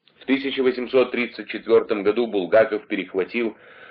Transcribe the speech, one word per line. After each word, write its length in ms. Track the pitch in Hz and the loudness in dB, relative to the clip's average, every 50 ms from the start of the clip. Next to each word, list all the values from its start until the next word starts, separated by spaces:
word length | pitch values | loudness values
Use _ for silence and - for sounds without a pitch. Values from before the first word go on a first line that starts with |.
| _ _ _ - | _ _ _ -10
В 60 | - | -4
тысяча 380 | - 135 135 135 139 123 135 | -2 -2 -2 -2 -2 -2 0
восемьсот 480 | 127 127 120 123 123 113 127 131 123 123 | 0 0 0 -2 -2 0 2 2 2 2
тридцать 380 | - 117 120 113 - - 107 - | 0 -4 -6 -6 -8 -12 -12 -10
четвёртом 540 | - 107 - 110 117 113 107 - 113 104 | -10 -8 0 2 4 4 4 2 -2 0
году 240 | 95 104 104 117 120 | 0 0 0 0 0
Булгаков 600 | 113 101 101 90 82 104 110 110 - 107 104 - | -2 -2 -4 0 2 4 4 4 4 0 -6 -6
перехватил 720 | - 107 95 87 - - 95 90 - - 120 117 110 - - - - - - - - | -6 -6 -6 -6 -4 -4 -4 -4 -4 -4 -4 -4 -4 -6 -10 -18 -20 -20 -20 -20 -20